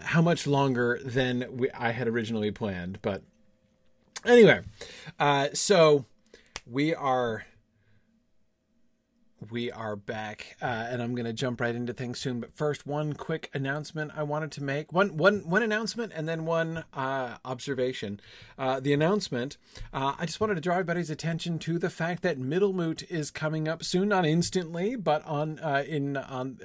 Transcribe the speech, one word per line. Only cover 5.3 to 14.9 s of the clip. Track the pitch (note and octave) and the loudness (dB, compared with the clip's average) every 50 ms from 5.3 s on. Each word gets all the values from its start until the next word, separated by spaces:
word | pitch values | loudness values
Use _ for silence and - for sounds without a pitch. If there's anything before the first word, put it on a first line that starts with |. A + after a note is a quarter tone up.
| C#3+ C#3 C#3 D3 - | 4 4 2 0 0
so | - - - G3+ E3+ D#3+ D#3 D3 C#3 A#2 - _ _ _ _ - - - _ - - - | 0 2 6 8 8 8 8 8 6 4 -2 _ _ _ _ -20 -20 -18 _ -14 -14 -10
we | B2 A#2+ C3+ D3 D#3+ E3 | -4 -2 0 0 0 0
are, | - C#3+ C3+ B2+ B2+ B2 A#2 A2 G#2+ - - - _ _ _ _ _ _ _ _ _ _ _ _ _ _ _ _ _ _ _ _ _ _ _ _ _ _ _ _ _ _ _ _ _ _ _ _ - G#2+ G#2 | 0 0 0 2 2 2 0 -2 -4 -8 -12 -20 _ _ _ _ _ _ _ _ _ _ _ _ _ _ _ _ _ _ _ _ _ _ _ _ _ _ _ _ _ _ _ _ _ _ _ _ -20 -12 -8
we | A2+ A#2+ A#2+ A#2 | -6 -4 -4 -4
are | - A2 A2+ G#2+ G#2 | -6 -6 -8 -8 -8
back, | G2+ G2 - A2+ A2 G#2+ G#2+ G#2 - - - - - | -8 -8 -8 -8 -6 -8 -8 -10 -12 -14 -16 -10 -6
uh, | D#3+ | -4
and | C3 A#2 A2 A2+ A#2+ B2+ A#2+ | -4 -4 -4 -4 -4 -4 -4
I'm | A#2 A#2+ B2 | -4 -2 -2
gonna | A#2+ A#2 A#2 | -2 -4 -4
jump | A2+ - C#3 B2 A#2+ - | -4 -2 -2 -4 -2 -2
right | A#2+ A#2 A#2 | -2 -2 -2
into | A#2+ B2 A#2+ A2+ | -2 -4 -6 -6
things | - B2+ A#2+ B2 - | -6 -8 -8 -6 -6
soon. | - C3+ B2 A#2+ | -4 -4 -4 -4
But | A#2 - - | -6 -8 -6
first, | - D3+ D3 C#3 - - | -2 -2 -2 -2 -4 -6
one | C#3 C#3+ D3+ D3+ D3+ C#3+ | -6 -4 -4 -2 -4 -4
quick | - - - D#3+ D3+ - - - | -6 -6 -6 -6 -6 -6 -6 -6
announcement | C#3 C3+ C3+ C#3+ D3+ D3 - - D#3 D3+ D3+ - | -4 -4 -4 -4 -4 -6 -8 -8 -8 -8 -6 -6
I | D#3 D3+ | -6 -4
wanted | D3 D3 D#3 D#3+ C#3+ | -4 -4 -4 -4 -6
to | - C#3+ C#3+ | -8 -6 -6
make. | C#3 C#3 D3 D#3 - | -4 -4 -4 -4 0